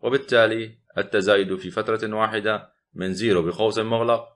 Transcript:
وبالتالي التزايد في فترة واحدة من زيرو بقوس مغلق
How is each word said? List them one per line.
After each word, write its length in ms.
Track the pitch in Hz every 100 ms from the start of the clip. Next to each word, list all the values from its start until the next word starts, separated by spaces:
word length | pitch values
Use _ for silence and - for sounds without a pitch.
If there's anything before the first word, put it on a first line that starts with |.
وبالتالي 760 | 117 135 135 120 110 113 110 - _ -
التزايد 580 | 101 107 95 101 95 95
في 140 | 95
فترة 440 | 90 107 110 110
واحدة 580 | 107 110 110 107 107 - _ _
من 200 | - 92
زيرو 280 | 95 113 92
بقوس 360 | 82 87 110 107
مغلق 500 | 110 113 117 113 -